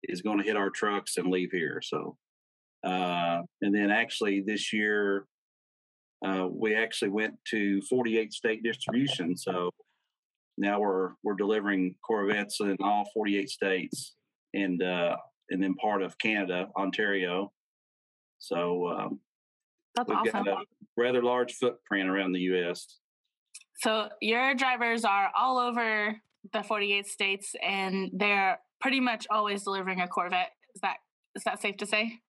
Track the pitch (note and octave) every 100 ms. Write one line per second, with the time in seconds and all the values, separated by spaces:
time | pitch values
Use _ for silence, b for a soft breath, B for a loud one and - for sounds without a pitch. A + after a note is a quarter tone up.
0 | - F2+ G2+ G#2 G2+ G#2+ G2 - G#2+ G2+
1 | - - F2+ F#2 F2+ F#2 D#2 - - D2+
2 | - - _ _ _ _ _ _ - F#3
3 | F3+ F3 - E2+ E2+ _ G2+ G2+ G2+ G#2+
4 | A#2 - G#2+ G2 G2 G#2+ - A2 G#2+ G#2
5 | G2+ G2 G2 _ _ _ _ _ _ _
6 | _ _ F#2+ F#2 F2+ F#2 A2 G#2+ A2+ -
7 | G#2 G2+ A2 - - A2 G2+ G2 G2 B2+
8 | A#2+ A2+ G#2+ - A#2 A2 A2+ A2 - A2+
9 | C#3 - E2+ F2+ - F2+ F2+ - - _
10 | _ _ _ _ _ - G2+ G2+ G#2 F#2
11 | F#2 - - G2 G2+ G#2+ G2+ G2 F2+ F2+
12 | - A2 G2 G#2 G2+ - G#2 F#2 G2 G#2
13 | G#2 - G#2 G2+ G2 - G2 F#2 E2+ -
14 | - _ _ _ _ - G2 F2+ F2+ F2+
15 | F2 - - _ _ F#2 F#2+ F#2 G#2+ G2+
16 | F#2 - A2 G#2+ F#2 F2+ F#2+ F#2+ G2 F#2
17 | G#2+ G2 F2+ F2+ G2+ _ _ _ _ _
18 | _ _ _ _ - F2 F2 F2+ F2 -
19 | - - _ _ _ _ _ _ _ -
20 | A#3+ - - G#2+ G2+ G2 - _ - -
21 | B2 B2 A#2+ B2 A#2+ - B2 A#2 _ G2+
22 | F#2+ F#2+ F#2 F#2 F2+ F#2 F2 F2 - -
23 | _ _ _ _ _ - - - - A3
24 | G#3+ - G#3+ A#3 C4 C4 C4 B3 A#3 A#3
25 | G#3+ G3 F#3+ - B3 B3+ B3 A#3+ A3+ G#3+
26 | G#3 A3 _ _ G3+ A3 G#3 G#3+ G3+ G3+
27 | G3 - G3 G3 G3 - - G3 F#3+ F#3+
28 | F#3+ F#3 G3+ G3+ F#3+ - _ _ C4+ C4
29 | B3+ A3 - G#3+ G#3 G3+ G3 G3 F#3 F#3
30 | F3+ F#3 F3 F3+ F3+ _ _ - G3 -
31 | _ _ _ - - F#3 G#3 G3 G3+ G#3+
32 | A3+ A3+